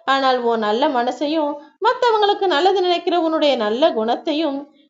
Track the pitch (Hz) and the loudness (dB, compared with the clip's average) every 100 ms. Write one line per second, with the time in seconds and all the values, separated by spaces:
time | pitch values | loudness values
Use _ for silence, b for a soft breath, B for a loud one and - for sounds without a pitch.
0 | - 269 269 254 240 226 214 214 302 262 | -2 0 2 0 0 0 0 0 0 0
1 | 240 - 294 320 294 294 B B 440 494 | -2 -2 -4 -2 -2 -6 B B -2 0
2 | 480 440 415 415 392 277 359 392 359 349 | 2 2 2 0 0 2 2 2 0 0
3 | 349 349 320 320 294 254 208 226 320 233 | 0 0 0 0 2 2 0 0 0 0
4 | 220 240 - 302 320 277 285 b b | -2 -2 -2 -2 -2 -4 -10 b b